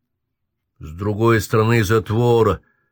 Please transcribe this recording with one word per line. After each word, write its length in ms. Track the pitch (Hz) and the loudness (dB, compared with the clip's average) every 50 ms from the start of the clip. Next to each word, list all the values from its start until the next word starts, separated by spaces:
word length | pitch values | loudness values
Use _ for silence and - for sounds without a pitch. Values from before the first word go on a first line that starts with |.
| _ _ _ _ _ _ _ _ _ _ _ _ _ _ _ _ | _ _ _ _ _ _ _ _ _ _ _ _ _ _ _ _
С 140 | 82 76 78 | -20 -18 -12
другой 480 | 87 98 104 104 101 117 117 117 110 | -8 -6 -6 -4 0 0 2 2 0
стороны 420 | - - - 110 107 113 117 117 107 | 0 -2 -2 0 0 2 2 0 2
затвора 800 | 87 113 110 - - 104 113 120 120 117 117 110 104 85 - - _ _ _ _ _ | 0 0 -2 -2 -2 -2 0 2 2 2 2 2 2 0 -2 -6 _ _ _ _ _